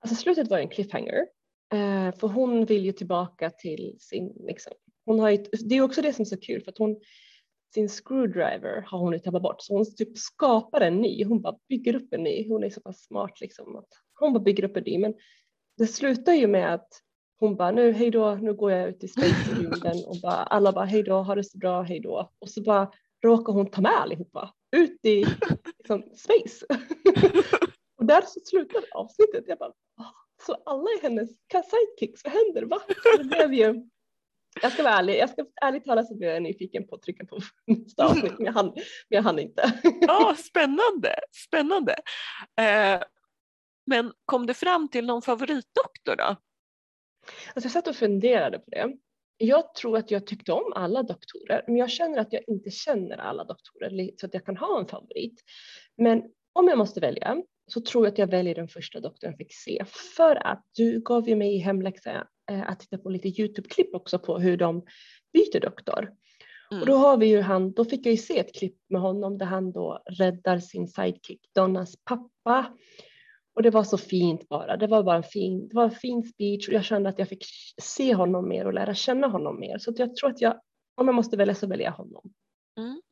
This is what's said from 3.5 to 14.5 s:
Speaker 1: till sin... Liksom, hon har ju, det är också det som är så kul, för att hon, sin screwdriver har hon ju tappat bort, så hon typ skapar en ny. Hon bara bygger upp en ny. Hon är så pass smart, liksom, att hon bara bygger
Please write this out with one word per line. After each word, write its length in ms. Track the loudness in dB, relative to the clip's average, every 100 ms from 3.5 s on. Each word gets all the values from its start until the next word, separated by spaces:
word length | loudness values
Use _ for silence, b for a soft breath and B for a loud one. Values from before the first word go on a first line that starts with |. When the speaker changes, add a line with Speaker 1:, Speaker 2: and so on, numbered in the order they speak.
Speaker 1:
till 460 | -8 -10 -10 -10 -16
sin... 320 | -12 -10 -10 -12 -14
Liksom, 260 | -14 -16 -20 _ _
hon 140 | -2 2
har 100 | 4
ju, 140 | 2 0 -8 0
det 60 |
är 80 | 2
också 200 | 2 2
det 100 | -2
som 100 | -2
är 40 | -6
så 140 | -6
kul, 220 | -8 -10
för 80 | -10
att 60 | -2
hon, 180 | -2 -2 b b b b b _ _
sin 140 | -4 -4
screwdriver 920 | -4 -6 -2 0 0 -2 -2 -6 -8 -8
har 120 | -4
hon 140 | -2
ju 60 | -2
tappat 240 | -4 -2
bort, 200 | -4 -6
så 120 | -4 -2
hon 180 | -2 -4
typ 220 | -8 -8
skapar 600 | -14 _ 2 2 2 0
en 200 | 2 2
ny. 240 | -2 -2
Hon 180 | -2 -2
bara 140 | -2 -10 _
bygger 260 | -4 -2 -4
upp 160 | -4
en 100 | -6
ny. 260 | -4 -4 -4
Hon 160 | -4
är 60 | -4
så 100 | -8
pass 240 | -18 -20
smart, 360 | _ -8 -8 -10
liksom, 360 | -18 -16 -18 -18
att 120 | -20 _ _ _
hon 140 | 0
bara 100 | 2
bygger 220 | 2